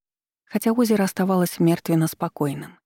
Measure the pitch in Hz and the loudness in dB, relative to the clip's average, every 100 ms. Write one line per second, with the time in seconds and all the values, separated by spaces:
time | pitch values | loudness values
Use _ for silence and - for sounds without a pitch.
0 | _ _ _ _ _ 214 226 233 226 208 | _ _ _ _ _ -4 -2 0 2 2
1 | 190 - 190 185 175 - 170 170 - 165 | 0 0 0 2 0 2 2 2 0 0
2 | 160 - 170 - 143 143 151 - | 0 -2 -8 -4 -6 -6 -12 -18